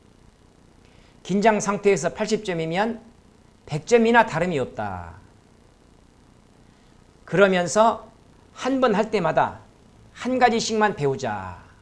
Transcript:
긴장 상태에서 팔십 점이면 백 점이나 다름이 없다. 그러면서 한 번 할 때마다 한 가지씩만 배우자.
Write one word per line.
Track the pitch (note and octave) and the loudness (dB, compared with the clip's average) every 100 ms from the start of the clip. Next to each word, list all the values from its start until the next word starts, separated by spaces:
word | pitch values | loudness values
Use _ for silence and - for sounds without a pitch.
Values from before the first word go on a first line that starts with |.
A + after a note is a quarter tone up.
| _ _ _ _ _ _ _ _ _ _ _ _ | _ _ _ _ _ _ _ _ _ _ _ _
긴장 | - F#3 G#3 G#3+ | -6 0 2 2
상태에서 | F#3+ G3+ G3+ F#3+ E3 | 0 -2 0 0 -2
팔십 | - G#3+ G#3+ | -6 -4 -4
점이면 | G#3+ E3+ D#3+ E3+ A3 A3+ - - _ _ _ _ - | -4 -6 -4 -2 -4 -6 -14 -20 _ _ _ _ -10
백 | D3+ - | -10 2
점이나 | A#3 A3+ A#3 - | 2 4 4 2
다름이 | D#3 F3+ D#3 | 0 -2 -2
없다. | B2 - G#2 F#2 E2+ F2 - _ _ _ _ _ _ _ _ _ _ _ _ _ _ _ _ _ _ _ | -4 -6 -8 -8 -12 -18 -20 _ _ _ _ _ _ _ _ _ _ _ _ _ _ _ _ _ _ _
그러면서 | - E3 G3 F#3 F3 G#3+ A3+ - - - _ - _ | -4 2 4 4 0 2 2 2 -6 -20 _ -20 _
한 | - B3+ C4+ | -6 -2 2
번 | B3+ G3 | 2 2
할 | G#3+ | 0
때마다 | G#3 E3 D3+ B2 F2+ - _ _ - - | 0 0 0 0 -2 -18 _ _ -20 -20
한 | - B3 B3+ | -12 -4 2
가지씩만 | B3 A3+ - A3 G#3+ F3 | 2 2 -2 0 0 0
배우자. | C#3+ C3 B2 G#2 F#2 F2+ - - | -2 -2 -4 -6 -10 -14 -20 -20